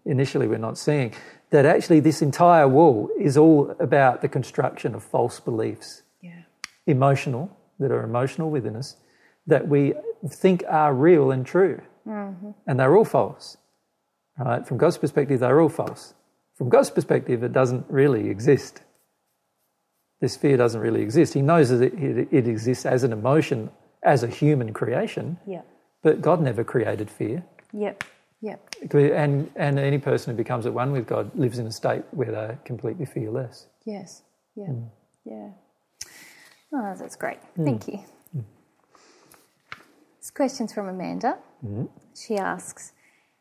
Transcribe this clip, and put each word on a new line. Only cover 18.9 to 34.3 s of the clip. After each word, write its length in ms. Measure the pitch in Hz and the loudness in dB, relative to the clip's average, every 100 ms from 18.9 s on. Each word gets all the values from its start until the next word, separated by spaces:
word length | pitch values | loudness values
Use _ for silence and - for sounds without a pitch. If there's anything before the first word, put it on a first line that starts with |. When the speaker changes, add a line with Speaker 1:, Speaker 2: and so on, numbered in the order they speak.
| _ _ _ _ _ _ _ _ _ _ _ _ - | _ _ _ _ _ _ _ _ _ _ _ _ -6
Speaker 1:
This 160 | 123 - | -6 0
fear 200 | 151 131 | 2 4
doesn't 240 | 120 113 | 2 0
really 220 | 113 110 | -2 -2
exist. 320 | 104 143 143 | 0 2 2
He 80 | 143 | 2
knows 280 | 139 170 123 | 2 4 4
that 120 | 123 | 4
it, 120 | 127 | 2
it, 340 | 196 135 117 135 | 0 -4 -2 2
it 180 | 143 117 | 2 2
exists 360 | 110 117 123 139 | -2 -2 -2 0
as 180 | 127 | 0
an 80 | 123 | 0
emotion, 580 | 110 117 156 - 120 101 _ _ _ | -2 0 0 0 -4 -6 _ _ _
as 200 | - 139 | 2 2
a 60 | 117 | 0
human 440 | - 147 143 110 | 0 2 2 -2
creation. 640 | 110 113 135 214 - 120 175 196 | -6 -4 -4 -4 -6 -10 -10 -12
Speaker 2:
Yeah. 160 | 175 - _ _ _ | -14 -16 _ _ _
Speaker 1:
But 180 | 156 - | 0 2
God 200 | 151 170 | 2 2
never 200 | 139 107 | 0 -2
created 480 | 113 123 107 104 104 | -4 -2 -2 -4 -8
fear. 320 | - 110 151 - _ _ | -8 -8 -8 -12 _ _
Speaker 2:
Yep, 320 | 208 202 202 - _ _ _ | -10 -8 -10 -18 _ _ _
yep. 320 | 214 - - 415 202 | -14 -14 -20 -16 -2
Speaker 1:
And, 580 | 147 139 - 147 139 160 - | 2 2 2 0 -2 -4 -4
and 220 | 143 139 | -2 0
any 200 | 139 143 | 0 -2
person 320 | 139 127 - | -2 -4 -4
who 60 | 113 | -6
becomes 300 | 113 123 117 | -4 -4 -4
at 60 | |
one 180 | 117 131 | -4 -4
with 140 | 139 110 | -4 -4
God 240 | 113 107 | -6 -6
lives 240 | 214 127 120 | -2 -2 -2
in 80 | 110 | -10
a 60 | |
state 300 | - 127 117 - | -6 -4 -4 -8
where 200 | 175 113 | -8 -6
they're 280 | 107 110 120 - | -6 -10 -12 -14
completely 400 | 117 113 143 135 | -10 -8 -8 -10
fearless. 600 | - 107 127 123 - _ _ 220 | -8 -8 -8 -10 -16 _ _ -14
Speaker 2:
Yes, 360 | 202 - - _ | -14 -16 -20 _